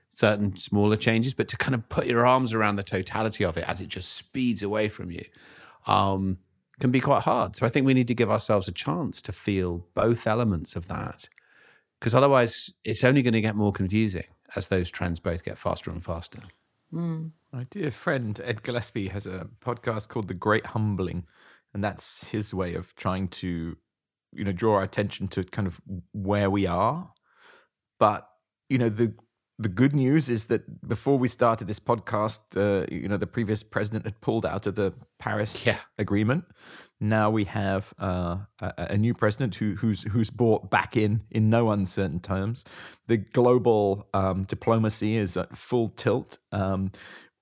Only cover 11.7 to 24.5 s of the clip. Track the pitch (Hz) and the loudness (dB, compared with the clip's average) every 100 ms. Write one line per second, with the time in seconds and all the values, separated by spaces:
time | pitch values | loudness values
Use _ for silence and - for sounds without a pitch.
11.7 | _ _ _ 120 127 139 135 120 - - | _ _ _ 2 6 6 6 4 0 -12
12.7 | - - 107 127 143 123 113 110 107 104 | -12 -6 2 4 4 4 2 2 2 0
13.7 | 98 92 107 110 92 - _ _ - - | 2 0 2 0 -2 -10 _ _ -8 0
14.7 | 92 87 - 90 82 90 85 - - - | 0 0 -4 -4 -4 -4 -4 -6 -6 -4
15.7 | 85 - 85 85 85 - - 95 _ _ | -4 -6 -10 -8 -8 -10 -16 -20 _ _
16.7 | _ _ 160 170 160 160 - _ 127 127 | _ _ -6 -4 -6 -8 -14 _ -10 -10
17.7 | 208 156 - - 139 113 101 - 110 - | -6 -6 -4 -2 -2 -2 -6 -4 -6 -2
18.7 | 120 - 113 95 98 101 92 90 - 127 | -4 -4 -6 -6 -6 -8 -10 -12 -10 -8
19.7 | 120 - 107 - 120 98 90 107 107 - | -6 -4 -6 -6 -8 -6 -4 2 2 0
20.7 | 110 107 98 90 90 - _ - _ _ | -2 -2 0 -2 -4 -10 _ -20 _ _
21.7 | 101 101 - - - - 110 104 92 90 | -4 -4 -4 -12 -12 -6 -6 -4 -4 -4
22.7 | 87 87 - 95 92 95 - 92 85 82 | -4 -10 -8 -4 -2 -4 -6 -6 -4 -6
23.7 | - _ _ _ _ _ - 101 | -10 _ _ _ _ _ -8 -4